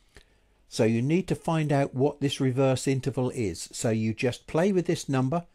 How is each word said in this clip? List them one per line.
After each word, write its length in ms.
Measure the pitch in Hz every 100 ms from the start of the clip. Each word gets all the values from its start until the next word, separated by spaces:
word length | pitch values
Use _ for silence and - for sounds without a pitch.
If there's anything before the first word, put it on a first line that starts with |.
| _ - _ _ _ _ _
So 160 | -
you 160 | 113 113
need 280 | 131 170 185
to 80 | 156
find 360 | - 160 151
out 220 | 143 139
what 260 | 127 143 -
this 200 | 139 -
reverse 460 | 135 127 135 131 -
interval 440 | 135 135 131 127
is. 380 | 127 104 82 -
So 180 | - 120
you 220 | 110 110
just 360 | 107 127 - -
play 240 | 151 190
with 140 | 185 170
this 220 | 165 -
number 380 | 135 131 170 170